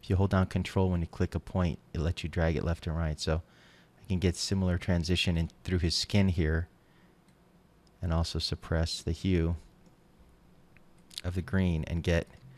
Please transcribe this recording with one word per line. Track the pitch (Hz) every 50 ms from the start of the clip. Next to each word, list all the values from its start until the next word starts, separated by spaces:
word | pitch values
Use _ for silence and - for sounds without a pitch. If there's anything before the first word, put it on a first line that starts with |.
if | - -
you | 101 90
hold | 98 98
down | 98 92 92 90
control | - 95 90 - - 98 95 92
when | 90 87
you | 85 -
click | - - 92 87 -
a | -
point, | - - - 95 90 85 71 - _ - _
it | 82
lets | 76 78 - -
you | - 82
drag | 76 90 82 80 82 -
it | 50
left | - 82 - -
and | 87 78 82
right. | 85 78 76 -
So | - - 80 80 - _ _ - - - - - - _ _ _
I | - -
can | 95 90
get | 82 92 87
similar | - - - 101 98 95 90 87 87
transition | - - 90 87 85 82 90 87 - - 87 82
in | 82 80 - - -
through | - 92 90
his | 85 87 80
skin | - - - - 104 98 95
here | 87 85 85 78 80 80 87 - _ _ _ _ _ _ - - _ _ _ _ _ _ _ _ _ - _ _ _ _ _ _ _ _
and | - 90 82
also | 82 85 - - 87
suppress | - - - - - - 82 82 82 85 - -
the | - - 82
hue | - - 95 92 87 82 82 87 78 - - - - - - - _ _ _ _ - - - - - - - - - - - - - - - - - - - - - -
of | - 87
the | 95
green | 85 - - 95 95 90 85 80 76 -
and | 90 85 78
get | - 85 85 - - - - - - -